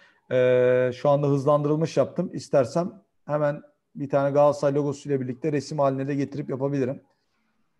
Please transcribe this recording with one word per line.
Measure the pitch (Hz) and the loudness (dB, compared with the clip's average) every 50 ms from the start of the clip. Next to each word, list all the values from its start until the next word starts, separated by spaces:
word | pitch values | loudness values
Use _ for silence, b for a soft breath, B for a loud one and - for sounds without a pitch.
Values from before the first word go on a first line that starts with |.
| b b b b b - | b b b b b -2
e, | 127 127 127 127 127 127 123 127 127 127 127 127 120 | 0 2 4 4 4 4 4 4 4 2 2 0 -2
şu | - - 147 | 0 2 2
anda | 143 143 147 | 2 2 2
hızlandırılmış | 143 143 139 127 147 147 147 147 147 156 156 165 156 - | 2 0 2 2 2 2 2 2 0 0 0 -2 0 0
yaptım. | 143 127 117 - - 180 - | 0 0 0 -2 -6 -6 -6
İstersem | - - - - - 190 175 175 - 170 175 196 - - _ _ _ _ _ | -6 -10 -6 0 2 2 2 2 0 -4 -4 -4 -8 -14 _ _ _ _ _
hemen | - 147 151 151 147 147 151 - _ _ _ _ _ - | -6 -4 -2 -2 -2 -4 -6 -10 _ _ _ _ _ -12
bir | 120 139 139 | -10 -6 -2
tane | 147 139 139 143 | 0 0 0 2
Galatasaray | 135 143 147 147 143 143 - 143 139 | 4 4 4 4 4 2 0 0 0
logosuyla | 147 143 147 139 - - 143 143 135 | 0 -2 -2 -4 -6 -6 -4 -4 -2
birlikte | 127 127 123 - - 160 | -2 -4 -8 -6 -4 -2
resim | 147 143 - - 156 147 | -2 -2 -4 -4 -2 0
haline | 139 139 135 135 135 139 | 0 0 0 -2 -4 -4
de | 143 | -4
getirip | 139 139 139 - 135 - - | -4 -4 -6 -6 -8 -8 -6
yapabilirim. | 139 123 139 143 143 139 127 120 139 - - _ _ _ _ _ _ _ _ _ _ _ _ _ _ | -6 -4 -4 -2 -2 -2 -2 -2 -4 -8 -12 _ _ _ _ _ _ _ _ _ _ _ _ _ _